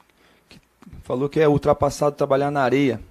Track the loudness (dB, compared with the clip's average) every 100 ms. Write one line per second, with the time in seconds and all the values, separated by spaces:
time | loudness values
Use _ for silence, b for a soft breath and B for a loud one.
0 | _ b b b _ -20 _ _ -20 -16
1 | -8 -4 -2 2 2 2 2 0 -2 0
2 | -2 -2 0 0 0 0 0 2 0 -2
3 | -8